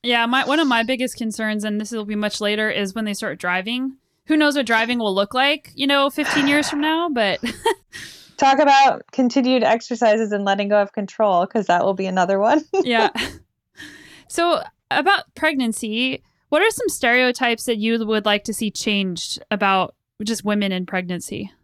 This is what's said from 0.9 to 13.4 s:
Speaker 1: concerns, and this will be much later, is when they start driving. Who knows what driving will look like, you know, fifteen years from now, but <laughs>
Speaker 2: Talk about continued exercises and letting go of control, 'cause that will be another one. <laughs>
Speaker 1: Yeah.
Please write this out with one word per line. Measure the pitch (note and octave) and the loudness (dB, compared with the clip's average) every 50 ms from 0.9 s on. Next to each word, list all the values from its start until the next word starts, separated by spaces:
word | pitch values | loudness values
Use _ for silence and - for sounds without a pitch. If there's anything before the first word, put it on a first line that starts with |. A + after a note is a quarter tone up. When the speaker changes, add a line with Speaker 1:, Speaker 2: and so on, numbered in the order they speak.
| C4 A3+ B3+ A#3+ - | -2 -2 -4 -6 -6
Speaker 1:
concerns, | - A#3+ A3 G#3 - A3 G#3+ G#3+ G#3 | -6 -8 -8 -6 -4 -4 -4 -4 -4
and | G#3 G#3+ G#3 G#3 | -4 -4 -4 -4
this | G#3+ G#3 | -6 -6
will | A#3 A3 G#3+ | -8 -8 -6
be | G#3 G#3+ | -6 -4
much | G#3 G#3 G#3 G#3 - | -4 -4 -4 -4 -2
later, | G#3 G#3 G#3+ G#3+ A3 A3 | -2 -2 0 0 0 -2
is | - - G3+ F#3+ G3 | -2 -2 -4 -4 -4
when | A3+ A3 | -6 -4
they | G#3 G3+ | -4 -6
start | - A#3 F#3+ D3 - | -6 -6 -8 -8 -4
driving. | - F3+ F3+ F#3 F#3 A3 A#3+ B3 C4 C4+ C4 _ _ _ _ _ _ | -4 -2 -2 -2 -2 -4 -6 -4 -6 -6 -8 _ _ _ _ _ _
Who | - D#4 | 0 2
knows | D4+ D4+ D4 C#4 | 2 2 2 2
what | D4 C4 | 0 0
driving | G#3 A#3 A3 A3+ A3+ B3 A#3+ | 2 2 2 2 0 -2 -2
will | A3+ G#3 F#3+ | 0 0 0
look | G3 G3+ G3+ - | 0 -2 0 0
like, | B3+ C4+ C#4+ D#4 D4+ _ - - | 0 2 2 0 -2 _ -18 -8
you | - C#4 | -4 0
know, | C#4 C#4+ C#4 C#4 C#4+ | 2 2 2 2 0
fifteen | - D#4 D4 - - D4+ C#4 C#4 | 0 -2 -2 0 0 2 2 4
years | C#4+ D4+ C#4+ - | 2 2 0 0
from | - D4 | -2 -2
now, | D4 D#4 D#4+ E4 E4+ F4 | 0 0 0 0 -2 -2
but | C#4 A#3+ G#3+ G3 E3+ - - A#3 - - - A4+ - _ _ _ | 0 0 0 0 0 -2 -4 -8 -8 -2 -2 -2 -2 _ _ _
<laughs> | - - - - - - - - _ - | -20 -18 -18 -18 -20 -20 -20 -20 _ 2
Speaker 2:
Talk | C#4 C4+ C4+ C4+ | 4 4 6 6
about | D4+ C#4+ C#4 C#4 C#4 C4 - - - _ | 6 6 8 8 6 6 4 0 -10 _
continued | - - B3+ A#3+ - C#4 A#3+ B3+ C4 B3 | -2 0 0 2 2 2 2 4 2 4
exercises | A3+ - A3 A#3 - - A#3+ A3+ A#3+ A3 G#3 A3 A3+ G3+ | 4 2 2 0 0 -8 -4 2 4 4 4 4 2 -2
and | G#3 G3+ G3+ | -2 -2 0
letting | G3 G3 G3 G3+ G3+ | 0 0 0 0 2
go | G#3 G#3 | 2 2
of | G3+ G3 | 2 0
control, | _ A3 G3+ F#3+ - - A3 G3+ F#3 E3+ F#3 | _ -8 -8 -6 -2 0 2 4 4 2 2
'cause | G3 - A3+ F#3+ | 0 -2 -2 0
that | - F3 F3 - | 2 2 2 2
will | G3 G3 | 0 0
be | F#3 F#3+ | -2 -4
another | F#3 F#3 F#3+ F3+ F3+ G3 G3 | -2 0 0 2 2 2 2
one. | G3+ A3+ C#4+ D#4 D#4 _ | 2 2 2 2 0 _
<laughs> | - F#4+ - | -2 -2 0
Speaker 1:
Yeah. | B3+ A#3 A3+ A3+ - - - - - - - | 2 2 2 2 0 0 -4 -10 -10 -12 -18